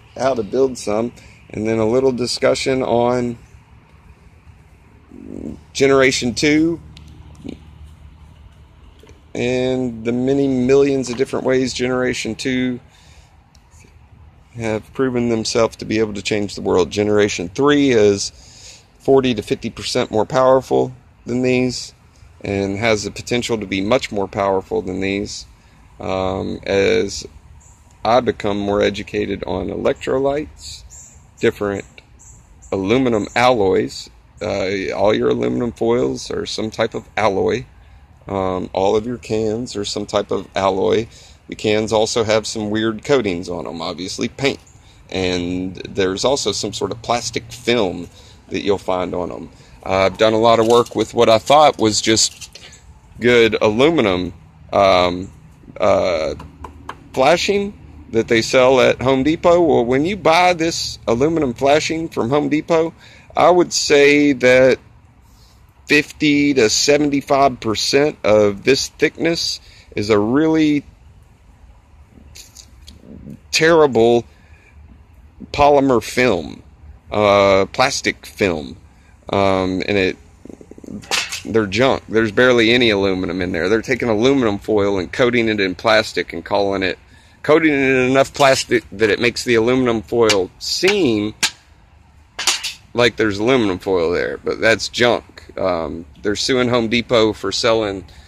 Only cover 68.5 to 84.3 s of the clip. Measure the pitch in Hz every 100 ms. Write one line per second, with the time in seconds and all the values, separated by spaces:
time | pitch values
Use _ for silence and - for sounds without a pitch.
68.5 | 101 127 135 - - 156 - 165 170 -
69.5 | - - - - - 104 104 107 135 160
70.5 | 160 151 147 - - - - - _ _
71.5 | _ - - _ - - - - - -
72.5 | - - - - - - - - - -
73.5 | - 160 165 147 117 117 120 - - -
74.5 | - _ - - - - - - - -
75.5 | - 147 143 139 117 - - 127 87 69
76.5 | 50 - - - - - 107 104 101 98
77.5 | 95 95 - 131 - 107 - - - 101
78.5 | 80 65 - - _ _ _ - 98 98
79.5 | 95 92 92 - 101 92 - - - -
80.5 | - - - - 208 - - - - -
81.5 | 110 104 101 131 95 - 107 110 98 127
82.5 | 120 110 123 120 101 98 92 90 90 90
83.5 | 92 90 110 110 123 123 107 127